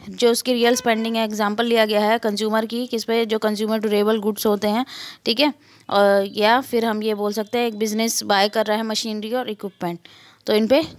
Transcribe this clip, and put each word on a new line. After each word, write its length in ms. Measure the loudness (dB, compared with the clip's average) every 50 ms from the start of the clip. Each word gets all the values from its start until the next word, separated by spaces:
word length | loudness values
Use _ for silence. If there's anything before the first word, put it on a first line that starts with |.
| -14 -14
जो 220 | -4 0 2 2
उसकी 220 | 2 2 0 -2 0
रियल 220 | 2 2 2 2
स्पेंडिंग 420 | 2 2 0 0 0 0 -2 -2
है, 80 | -2 -2
एग्जांपल 420 | -2 -2 -2 -2 -2 0 0 0
लिया 200 | 2 2 2 2
गया 140 | 4 2 2
है 180 | 2 2 2 2
कंज्यूमर 480 | 0 -2 -2 -2 -2 0 0 0 -2
की, 200 | -2 -4 -6 -6
किस 180 | -4 -4 -4 -2
पे, 220 | 0 0 0 0
जो 120 | 0 0 0
कंज्यूमर 400 | 0 -2 -2 -2 -2 -2 -2 -2
ड्यूरेबल 400 | 0 0 2 2 2 2 2 0
गुड्स 280 | 0 -2 -2 0 0
होते 220 | 0 0 0 0 0
हैं, 180 | 0 -2 -2 -4 -8 -16 -16 -18 -16 -8 -4
ठीक 160 | -2 0 2
है, 140 | 2 0 0 -4 _ _ _ _ _ -2
और 380 | 2 4 4 4 4 4 2 0 -2
या 280 | 0 2 4 4 4
फिर 240 | 2 0 -2 -2 0
हम 180 | 0 -2 -2 -2
ये 120 | -2 -2
बोल 180 | -2 -2 -4 -2
सकते 260 | -4 -4 -4 -2 -2
हैं 80 | -2
एक 120 | -2 -2 -2
बिजनेस 440 | -4 -2 0 0 -2 -2 -2 -2 0
बाय 260 | 2 2 4 2 2
कर 180 | 2 0 0
रहा 100 | 0 0
है 60 | -2 -2
मशीनरी 500 | -4 -4 -6 -6 -6 -6 -8 -6 -4 -4
और 180 | -4 -4 -6
इक्विपमेंट, 480 | -8 -10 -10 -12 -10 -8 -8 -8 -8 -8 -12 -18 -20 -20 -20 -20 _ _ -2
तो 80 | 0 2
इन 120 | 2 4
पे 160 | 4 4 2 2 0 -6